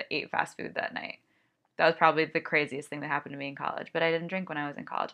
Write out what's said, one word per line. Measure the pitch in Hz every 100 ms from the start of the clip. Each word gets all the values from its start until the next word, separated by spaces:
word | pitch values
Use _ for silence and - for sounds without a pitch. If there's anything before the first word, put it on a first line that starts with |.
| -
ate | 151 -
fast | 160 156 -
food | -
that | - -
night. | - - - _ _ _ _ _ -
That | 165
was | 165
probably | 160 151
the | 156 160
craziest | 160 156 147 139 151
thing | 147
that | 147
happened | 147 151
to | 139
me | 139
in | 139
college, | 143 - -
but | 165
I | 165
didn't | 165 170
drink | 190 185
when | 151
I | 147
was | -
in |
college. | - - -